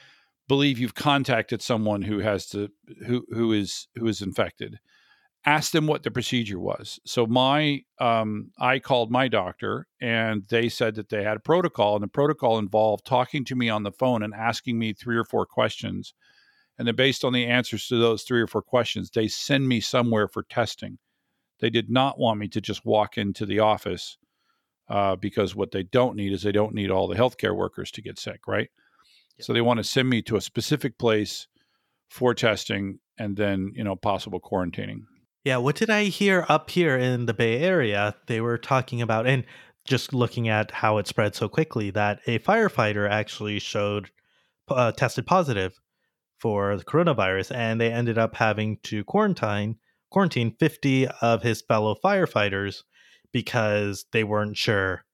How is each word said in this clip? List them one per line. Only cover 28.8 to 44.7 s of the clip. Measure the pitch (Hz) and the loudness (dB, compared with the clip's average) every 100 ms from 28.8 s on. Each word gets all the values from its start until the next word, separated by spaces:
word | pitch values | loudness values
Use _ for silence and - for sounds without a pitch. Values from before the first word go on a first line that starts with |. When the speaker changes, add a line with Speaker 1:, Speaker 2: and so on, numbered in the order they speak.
| _ _ _ _ _ _ | _ _ _ _ _ _
Speaker 2:
Yeah. | |
Speaker 1:
So | - | -2
they | 117 | 2
wanna | 117 120 | 4 2
send | 104 135 131 | 0 0 2
me | 117 | 2
to | - | 0
a | 107 | -2
specific | - - - 147 135 - | -2 -6 -2 -2 -2 0
place | 120 107 101 - - _ _ _ _ _ _ | 2 2 0 -8 -16 _ _ _ _ _ _
for | - 127 | -2 0
testing | 110 117 101 - 104 98 98 _ - | 2 2 0 -2 -4 -4 -8 _ -10
and | 107 98 | -6 -2
then, | 101 95 95 117 | 0 0 -4 -4
you | |
know, | 104 | -6
possible | 92 107 98 - 92 | -2 -2 -2 -4 -10
quarantining. | - 95 90 - 104 107 107 _ _ _ | -4 -2 -2 -6 -10 -12 -16 _ _ _
Speaker 2:
Yeah, | 139 127 | -2 0
what | 131 - | 0 0
did | 220 | 0
I | 208 | 2
hear | 208 - 202 185 - | 0 0 2 2 4
up | 151 - | 2 2
here | 175 170 131 | 0 2 2
in | 127 123 117 | 2 0 0
the | |
Bay | 107 117 117 | 0 0 2
Area? | 175 180 117 101 104 - - | 2 2 2 2 0 -2 -4
They | 113 | -2
were | 117 117 | -2 -4
talking | - 135 123 120 | 0 0 0 -2
about, | 113 110 123 | 0 2 2
and | 135 - - - _ | 0 -2 -12 -20 _
just | - 127 - | -2 -2 0
looking | 127 120 - 113 | 0 0 0 0
at | 107 107 | 2 0
how | - 110 107 | 0 2 2
it | - | 0
spread | - 104 - | 0 0 0
so | 107 | -2
quickly, | - 160 120 101 | -2 -2 -2 -2
that | 98 104 104 - | 0 0 -2 -2
a | 113 | -2
firefighter | - 220 208 - 107 104 101 | 2 2 2 2 0 0 0
actually | 104 104 - 104 104 | 0 -2 -6 -6 -4
showed, | - 110 101 104 101 _ _ _ _ _ | -4 -2 -2 -2 -8 _ _ _ _ _
uh, | - | -2